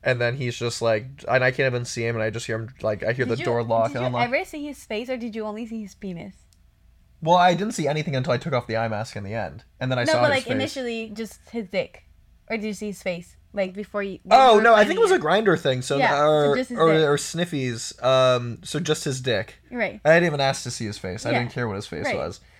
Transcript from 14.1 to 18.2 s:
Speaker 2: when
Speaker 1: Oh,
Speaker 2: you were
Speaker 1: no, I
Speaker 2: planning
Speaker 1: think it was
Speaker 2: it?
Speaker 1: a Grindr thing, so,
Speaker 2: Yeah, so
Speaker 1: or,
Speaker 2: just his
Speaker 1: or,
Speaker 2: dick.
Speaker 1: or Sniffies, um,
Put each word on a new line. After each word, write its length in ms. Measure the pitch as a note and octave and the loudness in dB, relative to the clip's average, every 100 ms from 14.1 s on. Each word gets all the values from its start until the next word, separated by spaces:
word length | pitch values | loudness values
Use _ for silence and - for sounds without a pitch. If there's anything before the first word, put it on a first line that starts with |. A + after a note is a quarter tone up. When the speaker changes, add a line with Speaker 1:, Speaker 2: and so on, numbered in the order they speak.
| F#3+ | -8
Speaker 2:
when 120 | - A3+ | 6 8
Speaker 1:
Oh, 140 | C4 | 10
Speaker 2:
you 60 | G#3+ | 8
were 60 | |
Speaker 1:
no, 80 | A3+ | 8
I 60 | A3 | 8
Speaker 2:
planning 100 | G#3 | 6
Speaker 1:
think 100 | F#4 | 4
it 40 | |
was 80 | A4 | 4
Speaker 2:
it? 80 | F4+ | 4
Speaker 1:
a 40 | |
Grindr 320 | D#3 F#3+ G#3 E3 | 4 2 4 2
thing, 200 | D3+ B2+ | 2 -2
so, 160 | B2 C#3 | -2 0
Speaker 2:
Yeah, 140 | A#3 C#3+ | 2 4
so 80 | D3 | 4
Speaker 1:
or, 300 | D3+ C#3+ C#3+ | 4 4 2
Speaker 2:
just 140 | C4 | -2
his 80 | A#3+ | 2
Speaker 1:
or, 140 | D#3+ | 4
Speaker 2:
dick. 160 | D#3+ D#3 | 4 4
Speaker 1:
or 80 | C#3+ | 2
Sniffies, 840 | - E3 F3 D3 B2+ A2+ - - | -2 -6 -4 -4 -4 -6 -10 -4
um, 540 | B2 C3 | 2 4